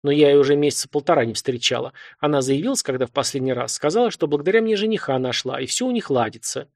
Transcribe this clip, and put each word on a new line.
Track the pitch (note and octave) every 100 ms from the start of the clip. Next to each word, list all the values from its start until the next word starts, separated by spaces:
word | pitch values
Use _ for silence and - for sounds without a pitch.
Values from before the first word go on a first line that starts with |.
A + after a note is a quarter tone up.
Но | C#3+
я | D3 C#3+
её | C#3+
уже | C3+ C#3+
месяца | D3 - -
полтора | D3 C#3+ D#3+
не | A#2
встречала. | A2 - B2 - A#2+ - - - -
Она | D3 D3
заявилась, | C3 C#3 G#3 C4+
когда | - C3 B2+
в |
последний | - B2+ C#3 C3
раз, | B2 B2
сказала, | - D3+ F#3+ A#3+
что | - D#3+
благодаря | D3 D3 A3+
мне | A3+ G#3
жениха | G#3+ G#3+ - C3
нашла, | B2+ A#2 C3 C3
и | C3
всё | - B3+
у |
них | A#3+ -
ладится. | C3 A2+ A#2 - C3 -